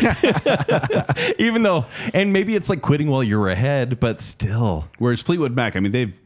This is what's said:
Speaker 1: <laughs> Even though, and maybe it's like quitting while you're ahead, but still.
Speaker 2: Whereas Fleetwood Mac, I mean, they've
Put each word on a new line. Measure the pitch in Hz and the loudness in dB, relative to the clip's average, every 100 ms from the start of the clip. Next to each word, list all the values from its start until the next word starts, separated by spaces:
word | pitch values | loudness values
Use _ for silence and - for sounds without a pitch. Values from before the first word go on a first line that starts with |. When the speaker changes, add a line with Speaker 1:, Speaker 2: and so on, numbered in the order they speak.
Speaker 1:
<laughs> | 247 - 269 - 294 226 143 208 - - - - 494 427 | 0 2 2 2 0 0 0 -2 0 -2 -2 -2 -2 0
Even | 226 226 | 0 2
though, | 208 165 113 - - | 2 2 -2 -8 -4
and | 185 202 | 0 2
maybe | 196 208 208 | 2 0 -2
it's | 190 | 0
like | 175 | -2
quitting | - 147 151 | 0 0 2
while | 135 | 0
you're | 113 107 95 | 2 2 2
ahead, | 92 131 143 123 123 | 0 0 0 -2 -2
but | 117 - | -2 -2
still. | - - 104 113 110 80 78 - | -6 -4 -4 0 0 -2 -6 -2
Speaker 2:
Whereas | 120 117 | 0 0
Fleetwood | - 175 135 123 | 0 0 0 0
Mac, | 110 92 | -2 0
I | |
mean, | 101 | 0
they've | 123 110 - | 0 -2 -6